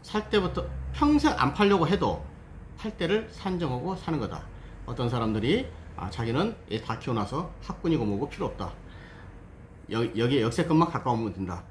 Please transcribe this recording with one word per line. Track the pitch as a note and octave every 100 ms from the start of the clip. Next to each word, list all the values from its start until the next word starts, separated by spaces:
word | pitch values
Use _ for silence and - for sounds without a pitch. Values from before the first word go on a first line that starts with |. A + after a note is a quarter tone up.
살 | - G#3+ G#3+
때부터 | G#3 F#3 - - - -
평생 | - D4 D4 D4 -
안 | C3
팔려고 | C3+ G3+ G3 D3+
해도 | F#3+ A2+ E2 - - - - - -
팔 | A3 -
때를 | E3 G#3+ G#3+
산정하고 | - G3 F#3 E3 B2+ D#3 F#3
사는 | - D3+
거다. | G2+ E2+ - - - - -
어떤 | A#2 A#2+
사람들이, | A#2+ A2+ G#2+ A2 G#3 - - - -
아, | F#2+
자기는 | - A#2 A#2+ G3+ - -
얘 | G2+
다 | - A#2
키워놔서 | - A2+ G2+ C#3 F3 -
학군이고 | - F3 F3 D#3 A2
뭐고 | G2+ C3+
필요 | - D3
없다. | - F2+ - - - - - - - - - - - -
여-, | A2 A#2 G#2+
여기에 | A#2+ C#3
역세권만 | A2 A#2+ E3 D#3+ E3+
가까우면 | C3 B2+ A2+ A2+
된다. | F#2 F#2 F2 -